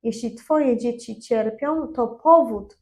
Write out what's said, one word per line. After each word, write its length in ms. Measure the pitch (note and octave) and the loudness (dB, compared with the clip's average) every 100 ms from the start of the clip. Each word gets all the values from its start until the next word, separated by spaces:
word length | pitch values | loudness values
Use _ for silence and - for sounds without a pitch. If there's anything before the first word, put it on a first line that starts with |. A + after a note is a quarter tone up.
jeśli 320 | A#3 A3 A#3 G3 | -6 -6 -10 -10
twoje 420 | - D#4 C#4 A#3 | -2 0 2 0
dzieci 420 | A#3+ A#3+ - G#3 | -2 -6 -12 -16
cierpią, 680 | - A3+ A3 A3 C#4+ D#4+ D4+ | -2 -2 -2 -4 -4 -4 -4
to 200 | B3+ A#3 | -4 -6
powód 720 | - - E4 A3+ G#3 G3 _ | 0 6 6 6 -4 -10 _